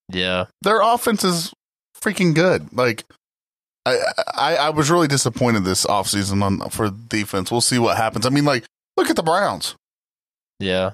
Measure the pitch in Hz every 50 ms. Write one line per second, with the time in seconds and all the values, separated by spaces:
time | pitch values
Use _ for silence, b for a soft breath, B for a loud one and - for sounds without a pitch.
0 | _ - 92 90 92 92 92 90 92 - _ - - 196 220 220 202 226 240 233
1 | - 240 214 - - 185 175 170 165 - - _ _ _ _ _ _ _ _ -
2 | - - 185 - 185 170 151 156 175 185 156 90 76 - - 120 127 120 110 -
3 | - _ - _ _ _ _ _ _ _ _ _ _ _ _ _ - 123 127 -
4 | - - - - - - - - 135 151 170 139 143 156 151 151 147 139 170 175
5 | 165 151 143 131 - 123 117 - 127 120 113 107 92 92 92 - - - 104 101
6 | 95 - - 101 98 98 98 101 101 98 95 - - - - - 113 104 98 107
7 | 117 113 - 107 101 - - 98 92 - 135 135 117 - 131 123 117 110 87 107
8 | 113 110 - 107 107 127 135 143 147 147 135 120 - - _ _ _ _ - -
9 | 370 - 320 - 175 202 170 190 202 147 101 78 - - - _ _ _ _ _
10 | _ _ _ _ _ _ _ _ _ _ _ - 98 95 92 92 92 98